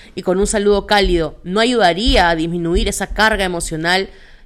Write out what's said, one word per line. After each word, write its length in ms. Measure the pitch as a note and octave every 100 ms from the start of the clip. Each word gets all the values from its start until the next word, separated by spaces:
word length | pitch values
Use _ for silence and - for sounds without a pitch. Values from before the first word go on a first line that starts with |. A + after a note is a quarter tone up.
| -
y 80 | -
con 160 | - F#3
un 80 | G3+
saludo 380 | G#3+ G3+ G3+ G3+
cálido 540 | G#3 F#3 F3 D3+ -
no 160 | E3+ G3
ayudaría 680 | A#3 A#3+ F3+ E3+ A#3+ G#3+ E3+
a 60 | E3+
disminuir 520 | E3 F3 E3+ F#3 A3+
esa 200 | - F#3+
carga 360 | - A3 G#3
emocional 680 | F#3 E3+ - D#3 E3+ F#3 - - - -